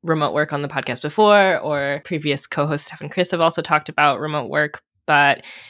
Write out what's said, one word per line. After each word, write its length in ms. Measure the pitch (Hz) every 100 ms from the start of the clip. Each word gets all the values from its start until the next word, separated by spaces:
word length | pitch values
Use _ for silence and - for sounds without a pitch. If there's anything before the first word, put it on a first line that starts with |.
remote 300 | 170 160 147
work 180 | 147 151
on 120 | 143
the 40 | 143
podcast 360 | 135 120 120
before, 560 | 147 175 214 208 190 175
or 420 | 151 147 139 143 -
previous 420 | 165 151 139 -
co-hosts 400 | - 147 147 -
Steph 140 | -
and 100 | 147
Chris 200 | - 175
have 100 | 175
also 200 | 165 170
talked 260 | 160 156 151
about 320 | 156 147 120
remote 300 | 151 151 117
work, 320 | 147 147 - _ _ -
but 380 | 147 143 135 - -